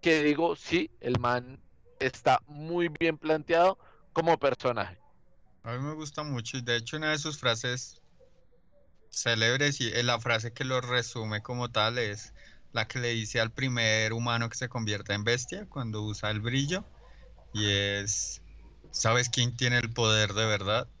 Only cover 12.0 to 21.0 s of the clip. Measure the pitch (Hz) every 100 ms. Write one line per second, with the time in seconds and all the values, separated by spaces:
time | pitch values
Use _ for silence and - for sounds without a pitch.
12 | 110 104 - - - - - 120 110 131
13 | 120 117 107 120 113 117 131 120 113 110
14 | 110 113 120 117 117 - 123 127 110 104
15 | - 101 104 120 - 185 202 143 117 107
16 | 107 104 104 107 113 131 143 180 214 -
17 | - - - - - 104 104 101 101 101
18 | 101 - - - - - - - - -
19 | 110 120 123 123 123 120 123 120 117 120
20 | 113 107 107 101 110 104 98 110 - -